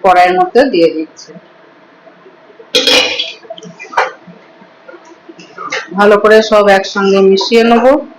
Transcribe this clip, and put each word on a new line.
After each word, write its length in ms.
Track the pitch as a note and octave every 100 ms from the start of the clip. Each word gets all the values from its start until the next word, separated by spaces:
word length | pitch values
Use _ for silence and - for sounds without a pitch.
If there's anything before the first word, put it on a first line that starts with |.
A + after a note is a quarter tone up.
কড়াইয়ের 300 | F#3+ F3+ F3+ F#3
মধ্যে 220 | F3+ A#3 C#4
দিয়ে 160 | F#3+ E3 D#3
দিচ্ছি। 340 | D#3 - - - _ _ _ _ _ _ - _ - _ _ _ - - - - - - - - - E5 - - - - B4+ - - F3 - _ F#3+ _ - F4 - E4 - - - - - - - F#3
ভালো 180 | G#3 G#3
করে 140 | G#3 A3 A3
সব 160 | G#3+ G3+ F#3+
একসঙ্গে 420 | G3 G3+ G3 G3 F#3+
মিশিয়ে 340 | G3 - A#3 A3+
নেব। 140 | A#3 B3 D4+ -